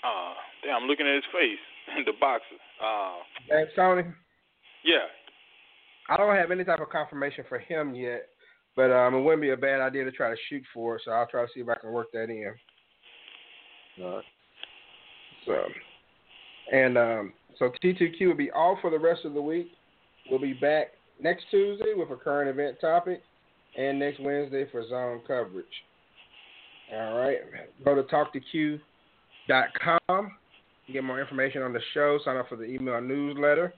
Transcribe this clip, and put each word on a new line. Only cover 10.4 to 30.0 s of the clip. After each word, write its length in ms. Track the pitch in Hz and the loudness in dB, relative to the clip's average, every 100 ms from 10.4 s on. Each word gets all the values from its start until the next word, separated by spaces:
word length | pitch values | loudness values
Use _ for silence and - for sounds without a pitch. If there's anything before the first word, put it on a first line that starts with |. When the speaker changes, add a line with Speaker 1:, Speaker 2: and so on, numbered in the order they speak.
| - | -8
Speaker 2:
shoot 160 | 143 131 | -12 -12
for 220 | 120 117 113 | -8 -6 -6
it, 60 | |
so 80 | 117 | -2
I'll 160 | 113 117 | -2 0
try 160 | 127 | -2
to 80 | 120 | -4
see 60 | 131 | -6
if 80 | 117 | -4
I 80 | 117 | -4
can 160 | 110 | -2
work 160 | 120 113 | -6 -6
that 180 | 117 113 | -6 -6
in. 240 | 113 104 113 _ _ _ _ - - - - - - - - - - | -6 -10 -12 _ _ _ _ -20 -20 -20 -20 -20 -20 -20 -20 -20 -14
Speaker 3:
All 140 | - 101 | -10 -10
right. 80 | - _ _ _ - - - - - - - - - | -12 _ _ _ -20 -20 -20 -20 -20 -20 -20 -16 -4
Speaker 2:
So, 220 | 80 50 - - - _ _ _ - - - - | -2 -2 -8 -18 -20 _ _ _ -20 -20 -20 0
and, 260 | 135 131 123 | 4 6 6
um, 360 | 117 113 101 - _ - | 4 0 -6 -12 _ -2
so 120 | 127 123 | -2 2
T 120 | 180 | 0
two 180 | 180 170 165 | 2 -2 2
Q 120 | 185 | 2
will 60 | 156 | 2
be 160 | 139 | 0
off 260 | - 170 196 | 2 2 2
for 100 | 175 | 0
the 80 | 160 | 2
rest 280 | 165 170 160 | 2 2 -2
of 80 | |
the 80 | 147 | -4
week. 300 | 147 170 170 _ _ _ _ _ - | -2 -4 -4 _ _ _ _ _ -4
We'll 100 | 131 | -2
be 140 | 135 | 0
back 380 | 127 143 151 143 _ _ _ | 0 2 2 0 _ _ _
next 220 | 156 180 - | -2 -2 0
Tuesday 420 | 202 202 202 214 | 2 2 0 -2
with 160 | 208 151 | -2 -4
a 60 | 123 | -6
current 340 | - 143 143 | -2 0 0
event 280 | 135 143 120 | 0 -4 -2
topic 420 | 160 170 175 180 _ _ _ _ _ - | 2 2 2 -8 _ _ _ _ _ -6
and 220 | 135 139 | -2 0
next 220 | 143 139 | -2 -4
Wednesday 440 | 139 143 143 135 139 | -4 -4 -2 -4 -4
for 160 | 120 113 | -6 -6
zone 320 | 123 123 120 - | -6 -6 -8 -4
coverage. 380 | 131 104 92 82 - _ _ _ _ - - - - - - - | -4 -4 -8 -14 -18 _ _ _ _ -20 -20 -20 -20 -20 -20 -14
All 240 | 110 110 117 | -8 -6 -2
right. 220 | 135 135 - - - _ | -2 -2 -6 -16 -18 _
Go 120 | 139 139 | 0 2
to 80 | |
talk 280 | 131 151 147 | 2 0 -2
to 80 | 135 | -6
Q 400 | - 160 151 151 _ _ _ _ _ - - | -8 -2 -2 -4 _ _ _ _ _ -20 0
dot 160 | 131 - - | 2 2 -2
com. 540 | 160 170 | 0 0